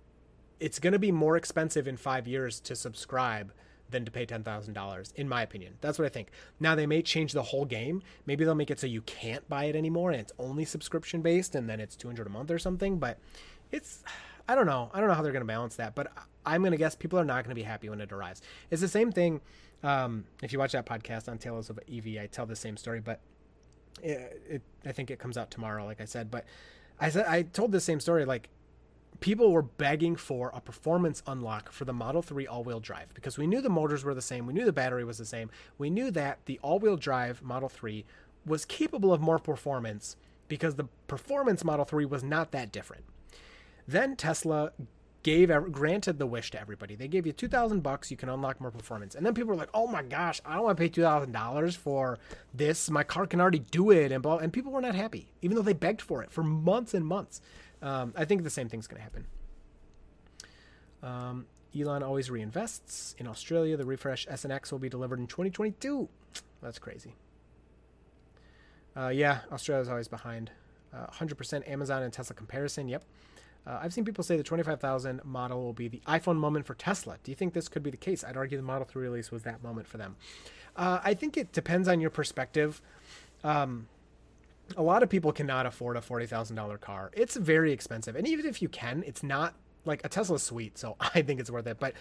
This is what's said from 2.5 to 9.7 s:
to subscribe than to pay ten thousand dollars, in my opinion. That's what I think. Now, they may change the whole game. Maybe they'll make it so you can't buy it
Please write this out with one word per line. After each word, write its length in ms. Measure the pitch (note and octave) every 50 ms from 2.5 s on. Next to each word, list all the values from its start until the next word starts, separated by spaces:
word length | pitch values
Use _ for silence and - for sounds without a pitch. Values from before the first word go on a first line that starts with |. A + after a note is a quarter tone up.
| A2 -
to 160 | - - C3
subscribe 760 | A#2 - B2 A2 - - - - B2+ B2+ A#2+ A2 G#2+ G#2 G2 - - - - - _ - -
than 140 | B2 B2+ A#2+
to 60 | A2+
pay 140 | A2+ B2 A#2+
ten 180 | A2+ A#2 A2+ G#2
thousand 320 | A2+ G#2+ G#2+ G2+ A2 G#2
dollars, 380 | G#2 G2 G2 G2 F#2 F#2+ - -
in 120 | - C#3+ C#3
my 140 | A#2+ A#2+ A2+
opinion. 320 | - - G#2 F#2 F2+ G2 -
That's 180 | - D3 D3 -
what 80 | D#3+
I 20 | C#3
think. 220 | - B2 G#2 - - - - - - -
Now, 140 | D#3 D#3+ E3
they 120 | D#3 D3+
may 160 | D3 D3+ E3 E3
change 300 | - - D#3+ D#3+ C#3+ -
the 100 | D3 B2+
whole 220 | - - C3+ C#3+
game. 380 | C#3 A#2+ G#2+ A#2 C#3 E3+ G3 - - - - -
Maybe 180 | - C#3 D3 D#3+
they'll 100 | D#3+ D#3+
make 160 | D3+ D3 D3
it 80 | C#3+ -
so 80 | -
you 160 | C3 A#2 A2 A2
can't 440 | - - - - A#2 A2+ C#3 - -
buy 160 | D3 C#3 C#3+
it 120 | D3+